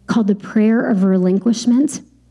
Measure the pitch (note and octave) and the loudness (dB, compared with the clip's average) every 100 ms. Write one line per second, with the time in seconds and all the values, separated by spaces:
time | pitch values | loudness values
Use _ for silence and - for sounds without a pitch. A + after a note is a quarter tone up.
0 | - A#3 G3+ G3+ - A3 G#3+ A3+ B3+ G3+ | -6 -2 0 -2 -2 0 2 2 0 0
1 | G3 F#3 F#3 F#3+ A#3 A3 - A#3+ D4+ - | 2 2 2 0 0 -2 0 0 0 -4
2 | - _ _ | -18 _ _